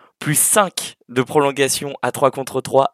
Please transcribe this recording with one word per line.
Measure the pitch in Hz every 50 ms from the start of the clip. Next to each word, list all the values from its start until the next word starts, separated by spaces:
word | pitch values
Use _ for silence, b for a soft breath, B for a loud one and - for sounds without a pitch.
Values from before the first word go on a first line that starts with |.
| b b b b
plus | - 147 151 147
cinq | - - - 214 202 180 - - - - - _ _ -
de | 120 127 127
prolongation | 120 - 151 143 139 139 135 139 131 - - 147 143 139 - -
à | 123 -
trois | - 143 131
contre | - 143 131 - - 131
trois | - - 120 135 135 -